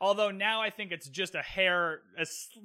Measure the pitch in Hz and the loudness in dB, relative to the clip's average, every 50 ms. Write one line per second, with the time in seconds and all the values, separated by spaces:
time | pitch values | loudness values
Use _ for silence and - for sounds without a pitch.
0 | 185 196 202 202 214 202 196 190 202 214 220 226 220 214 214 - 208 185 170 156 | 2 2 4 4 2 0 0 0 0 0 2 2 0 -2 -4 -6 -8 -8 -8 -8
1 | - 139 135 170 190 175 - 156 - - - 190 190 185 175 175 175 165 156 151 | -10 -8 -6 -4 -4 -4 -4 -6 -6 -2 0 2 4 4 4 4 2 0 -2 -6
2 | - _ - 170 165 160 - - - - - 226 | -10 _ -6 -4 -4 -4 -4 -8 -14 -14 -18 -18